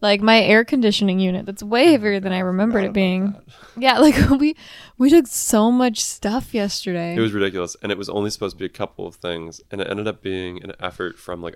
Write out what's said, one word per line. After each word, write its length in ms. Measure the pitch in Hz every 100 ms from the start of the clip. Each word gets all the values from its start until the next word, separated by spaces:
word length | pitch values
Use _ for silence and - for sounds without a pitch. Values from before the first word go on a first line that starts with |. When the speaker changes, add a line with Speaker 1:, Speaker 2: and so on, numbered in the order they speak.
Speaker 1:
Like 180 | 208 202
my 220 | 220 226
air 240 | - 220 233
conditioning 540 | 269 220 214 196 185
unit, 260 | 190 180 -
that's 160 | 202
way 220 | 208 240
Speaker 2:
Oh 20 | 330
my 60 |
Speaker 1:
heavier 280 | 277 208 196
than 120 | 190
Speaker 2:
God, 40 | 185
Speaker 1:
I 40 |
Speaker 2:
I 20 |
Speaker 1:
remembered 400 | 185 185 220 226
Speaker 2:
forgot 80 | 190
Speaker 1:
it 40 |
being. 340 | 202 185 185 202
Speaker 2:
about 180 | 202 -
that. 80 | - - 233
Speaker 1:
Yeah, 220 | 262 226
like 300 | 302 - -
<laughs> 120 | 269
we, 140 | 302 311 - - - -
we 120 | 262
took 160 | 330 254
so 440 | - - 220 226
much 320 | 247 247 220
stuff 520 | - - 202 247 - 226
yesterday. 600 | 202 - 196 175 170 175
Speaker 2:
It 40 |
was 140 | 113
ridiculous. 440 | 101 98 92 87 -
And 80 | 104
it 80 | 98
was 100 | 95
only 220 | 104 104
supposed 260 | - 98 90
to 20 |
be 60 | 92
a 40 |
couple 360 | - 98 - 92
of 80 | -
things. 460 | 87 82 82 - _
And 100 | 98
it 80 | 87
ended 180 | 98 107
up 160 | -
being 380 | 98 92 90 90
an 100 | 95 -
effort 400 | 90 - 92 -
from, 220 | - 87
like, 120 | 85